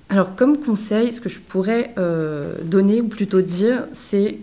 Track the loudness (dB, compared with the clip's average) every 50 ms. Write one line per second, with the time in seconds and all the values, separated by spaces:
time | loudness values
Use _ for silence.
0 | -8 -2 2 2 2 2 2 2 4 4 4 2 2 0 0 0 0 0 0 0
1 | 0 0 -2 -4 -8 -10 -10 -10 -14 -6 -4 -2 0 0 0 0 0 -2 -2 -2
2 | -2 0 0 -2 -2 -4 -4 -6 -6 -8 -8 -8 -6 0 2 4 4 4 4 4
3 | 2 -2 -2 -4 -4 0 2 2 2 2 0 0 2 2 2 0 -2 -6 -8 -10
4 | -8 -2 0 0 0 0 -2 -6